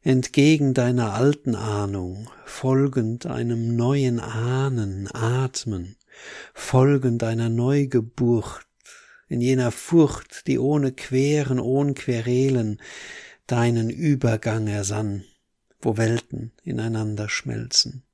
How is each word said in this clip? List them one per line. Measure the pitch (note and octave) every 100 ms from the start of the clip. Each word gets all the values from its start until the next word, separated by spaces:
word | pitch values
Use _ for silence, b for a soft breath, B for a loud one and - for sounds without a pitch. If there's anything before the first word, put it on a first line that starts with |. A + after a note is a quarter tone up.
Entgegen | C3 C3 B2+ - C#3+ D#3 C#3
deiner | B2+ B2 B2 A2+
alten | G#2 C3+ C#3+ B2+ A2
Ahnung, | G#2+ G#2 G2+ G2 F2+ F#2+ A2 -
folgend | - - C3 C3 C#3 C3 A2 A#2 E3+
einem | B2+ A#2+ A#2 A#2 A#2
neuen | A#2+ C#3+ C3 A#2
Ahnen, | - A2+ A#2 C3 C3+ B2 G2+ F#2+ G2
Atmen, | - A2+ B2+ C3 - A2+ G2 F2 - _ B B B B
folgend | - - B2+ C3+ C#3+ B2 A#2
einer | A2+ A2+ A2+
Neugeburt, | A#2 B2 C#3+ C3+ B2+ A2+ - A#2+ A#2 - - - _ B B B B _
in | A#2+
jener | B2 B2+ A#2+
Furcht, | - - E3+ D3 - - - -
die | C3
ohne | C3 D3+ C3+
Queren, | C3 - B2+ C#3 D3+ C3+ B2+
ohn | A#2 C3+ C#3+ C3+
Querelen | - A#2+ A#2 B2 C3+ B2+ A2 G#2+ B B B B B B -
deinen | A#2+ A#2+ A#2 A2+
Übergang | C3 D#3+ C3+ B2+ A2 A#2 A2 G#2+
ersann, | G#2 G2 G#2 G#2+ G2+ - _ _ _ _ _
wo | - A2
Welten | A2 A#2 - - A2+ _
ineinander | - B2 A2+ A2 G#2+ G#2+ G#2+
schmelzen. | - C3 A2+ A#2 - - C3+ _